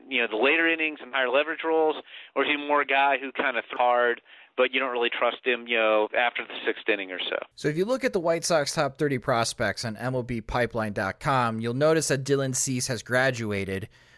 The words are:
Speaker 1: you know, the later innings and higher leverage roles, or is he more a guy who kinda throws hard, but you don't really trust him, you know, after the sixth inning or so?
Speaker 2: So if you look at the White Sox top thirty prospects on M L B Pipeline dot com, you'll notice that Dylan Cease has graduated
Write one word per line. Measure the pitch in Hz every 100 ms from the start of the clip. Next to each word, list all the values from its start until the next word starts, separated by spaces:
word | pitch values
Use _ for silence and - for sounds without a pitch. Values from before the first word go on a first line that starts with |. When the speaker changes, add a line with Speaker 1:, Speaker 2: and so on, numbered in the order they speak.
| 135
Speaker 1:
you | 127
know, | 113
the | 110
later | 135 165 165
innings | 160 156 143
and | 135
higher | 135 127
leverage | 135 151 160
roles, | 160 160 156 147 - - -
or | -
is | 139
he | 147
more | 147 147
a | 135
guy | 135 139 131
who | 135
kinda | - 143 117 -
throws | 127
hard, | 123 123 120 117 - - - -
but | 131
you | 131
don't | 131
really | 123 117
trust | - 120 -
him, | 123 117 117
you | 117
know, | 110 107 107 -
after | 120 -
the | 113 - 117
sixth | - -
inning | 104 92
or | 90
so? | - - -
Speaker 2:
So | - 147
if | 156
you |
look | 202 262
at | 254
the | 208
White | 165 165
Sox | - 160 139
top | 170 143 -
thirty | 151 127
prospects | - 117 113 - 107 -
on | 117 104
M | 123 131
L |
B | 120 120
Pipeline | - 127 117 113 110
dot | 104 98 -
com, | 156 131 117 110
you'll | 117
notice | 127 156 160 -
that | 139
Dylan | 135 139 135 127
Cease | 135 127 -
has | 113
graduated | - 127 135 117 107 101 95 95 104 - _